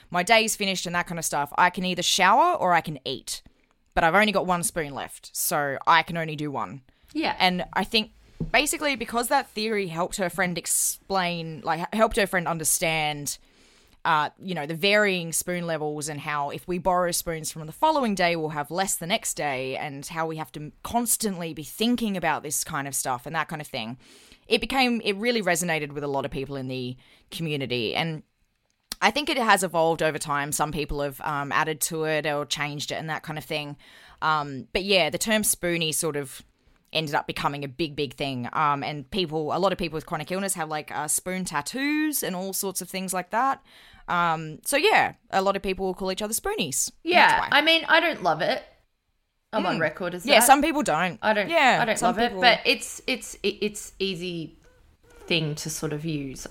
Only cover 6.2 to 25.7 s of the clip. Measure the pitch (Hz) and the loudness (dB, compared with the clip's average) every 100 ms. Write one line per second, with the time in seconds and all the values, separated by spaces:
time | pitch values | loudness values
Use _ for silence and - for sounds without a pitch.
6.2 | 160 151 151 131 104 135 - _ _ 302 | -6 -4 -4 -4 -6 -10 -18 _ _ -4
7.2 | 311 - 185 180 - - 202 220 - _ | -2 2 2 2 -2 -2 0 0 -2 _
8.2 | _ - 160 226 294 320 294 262 233 233 | _ -10 0 2 2 0 0 -2 -2 -2
9.2 | 240 277 247 214 214 208 190 160 175 - | 2 0 0 -4 -2 -2 -2 -2 -2 -2
10.2 | 175 - 180 170 - - - - - 190 | -2 0 -2 -2 -2 0 0 -4 -2 0
11.2 | 175 170 160 156 - 160 180 208 220 226 | 0 -2 -6 -6 -2 -2 -2 2 2 4
12.2 | 190 185 165 165 156 - 170 160 151 147 | 2 0 -2 -2 0 0 2 0 0 -2
13.2 | 143 - _ _ _ _ _ _ - 156 | -6 -10 _ _ _ _ _ _ 2 2
14.2 | 147 - 185 170 143 165 202 208 208 185 | 2 -4 -8 -4 -4 0 4 6 4 2
15.2 | 165 156 - 175 170 156 151 151 147 147 | -2 -4 -4 -4 -2 -2 -4 -4 -6 -6
16.2 | 151 147 143 - - 180 185 180 175 170 | -4 -2 -4 -6 -6 -2 2 2 2 -2
17.2 | - 160 151 160 156 - 311 302 233 190 | -4 -6 -8 -10 -12 0 2 4 2 2
18.2 | 175 170 156 156 143 170 190 - 165 226 | 2 2 -2 -4 -4 -2 -2 -2 -2 -4
19.2 | - - 147 131 131 131 151 139 - 170 | -4 -4 -4 -2 -4 -6 -8 -10 -8 -4
20.2 | 160 156 156 147 151 - - 233 233 - | -4 -6 -10 -10 -12 -12 -4 -2 0 0
21.2 | 220 175 170 156 147 - 226 240 226 190 | -2 -4 -6 -8 -10 -2 0 2 0 0
22.2 | 160 135 151 - - 156 139 - 143 123 | 0 0 -2 -6 -4 -6 -4 -4 -4 -4
23.2 | 147 160 151 156 147 131 110 127 - - | -4 -4 -4 -6 -8 -8 -8 -12 -16 -20
24.2 | - - - 233 240 262 247 233 - 196 | -20 -18 0 0 2 0 2 0 -2 -2
25.2 | 240 233 180 170 175 | 0 0 2 0 0